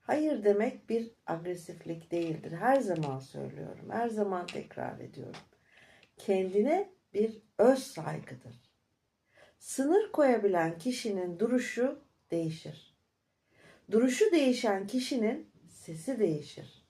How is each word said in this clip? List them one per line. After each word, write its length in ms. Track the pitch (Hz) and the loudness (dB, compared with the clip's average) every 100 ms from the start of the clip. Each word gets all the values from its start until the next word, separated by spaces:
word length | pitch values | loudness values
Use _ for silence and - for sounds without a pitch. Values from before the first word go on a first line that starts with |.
Hayır 440 | - 277 311 262 | -2 0 0 2
demek 440 | 208 202 240 254 - | 2 4 2 -4 -4
bir 220 | 226 226 _ - | -4 -4 _ -8
agresiflik 840 | 165 170 175 - 170 - 165 - | -8 -6 -8 -10 -16 -10 -10 -6
değildir. 420 | 170 165 156 151 | -4 -4 -6 -8
Her 280 | 165 220 269 | -2 2 2
zaman 380 | 226 165 151 135 | 2 -2 -2 -6
söylüyorum, 720 | 131 143 135 147 156 - - | -10 -12 -12 -12 -14 -14 -8
her 180 | 220 240 | -4 -4
zaman 380 | 214 202 185 175 | -2 -2 -2 -6
tekrar 540 | - - - - - | -10 -12 -8 -8 -10
ediyorum. 400 | - - - - - _ _ _ _ _ _ _ | -16 -14 -14 -16 -20 _ _ _ _ _ _ _
Kendine 760 | - 190 190 196 233 349 403 _ _ | 0 0 2 2 2 2 0 _ _
bir 280 | 196 226 - _ - | -2 -2 -2 _ 4
öz 200 | 233 262 | 6 6
saygıdır. 960 | - - 156 156 - 127 117 113 _ _ _ _ _ _ _ _ - _ | 0 -8 -8 -8 -10 -16 -18 -20 _ _ _ _ _ _ _ _ -20 _
Sınır 540 | - - 269 381 427 | -12 -2 4 4 4
koyabilen 680 | - 277 233 202 180 165 165 | 4 6 6 4 4 2 -2
kişinin 600 | 254 247 233 196 180 170 | -4 -4 -2 -4 -4 -2
duruşu 600 | 233 254 - - 254 294 _ _ _ | 0 0 0 -2 -2 -2 _ _ _
değişir. 640 | 165 165 160 156 151 - _ _ _ _ _ _ _ - - - | -4 -2 -6 -12 -18 -20 _ _ _ _ _ _ _ -20 -20 0
Duruşu 420 | 208 254 254 427 | 4 4 4 6
değişen 540 | 339 269 247 226 196 202 | 6 4 4 2 0 -2
kişinin 640 | 254 247 269 214 285 - _ - | -4 -2 0 0 -2 -8 _ -20
sesi 500 | - - 160 - 247 | -20 -14 -12 -6 0
değişir. 680 | 196 151 - - - - _ | 0 0 -6 -16 -20 -20 _